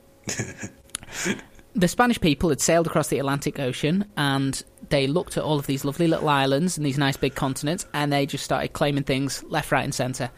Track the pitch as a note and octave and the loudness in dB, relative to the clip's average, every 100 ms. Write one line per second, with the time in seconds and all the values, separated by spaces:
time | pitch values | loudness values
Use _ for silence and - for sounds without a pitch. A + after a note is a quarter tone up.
0 | - - - - - - - - - - | -20 -12 -8 -6 -8 -10 -14 -14 -16 -16
1 | - - F3+ G#3+ - - - B3 F3 - | -12 -6 -4 -4 -8 -20 -8 0 2 4
2 | B3 A#3 F3+ C#3+ F3 C3 - E3 E3 E3 | 2 4 2 4 2 2 4 4 4 0
3 | C#3+ C3 C3+ C3+ D3 C#3+ C3 B2+ D3 F#3 | 0 0 0 -2 -2 -4 -4 -2 0 0
4 | G3+ - C#3+ C3+ C3+ C3 - - - D3 | -2 -2 0 2 0 -4 -8 -16 -2 0
5 | C3+ D3 - - C#3 D3+ C#3 C3+ C#3 C3+ | 2 0 -2 -4 0 0 0 -2 -2 0
6 | E3+ D#3 D3+ C#3 C3+ C#3 F3+ D#3 D3 C3+ | 2 2 2 2 4 2 2 0 0 2
7 | C#3 C3+ C#3 - C3+ C3 D3 F#3 - D3 | 0 0 -2 0 -2 -2 -4 -4 -4 -2
8 | D3 C#3+ C#3+ C#3 - C3+ C#3 - D3 C#3+ | 0 2 0 -2 -2 -2 -2 0 0 2
9 | C#3+ C3+ C#3 - - D#3+ - C#3 C3+ - | 0 0 -2 -4 -4 -4 0 0 0 -2
10 | B2+ C3 B2 | -4 -4 -8